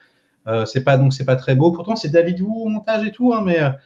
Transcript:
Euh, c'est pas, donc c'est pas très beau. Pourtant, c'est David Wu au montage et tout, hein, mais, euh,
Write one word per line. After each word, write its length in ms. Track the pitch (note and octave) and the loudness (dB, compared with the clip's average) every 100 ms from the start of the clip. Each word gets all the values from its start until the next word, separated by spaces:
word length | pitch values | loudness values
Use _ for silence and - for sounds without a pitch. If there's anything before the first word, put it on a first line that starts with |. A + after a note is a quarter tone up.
| _ _ _ _ A2 | _ _ _ _ -6
Euh, 180 | A2+ - | -4 -2
c'est 160 | C3+ | -2
pas, 140 | C#3 C3+ | 2 4
donc 160 | C3+ | 2
c'est 120 | - | 2
pas 120 | - C3 | -2 -2
très 180 | - | 0
beau. 160 | C3 E3+ | 2 2
Pourtant, 240 | E3+ G#3 | 0 -4
c'est 140 | A3 D#3 | -6 0
David 320 | E3 E3+ F#3 | 2 2 -2
Wu 80 | G3+ A3+ | -4 -4
au 40 | A3+ | -4
montage 380 | G#3+ A3 A3 G#3+ | -4 -4 -4 -4
et 60 | |
tout, 200 | G#3 B3 | -2 0
hein, 100 | A3+ F#3+ | 0 0
mais, 160 | E3+ | 0
euh, 80 | C#3+ C3+ | 0 -2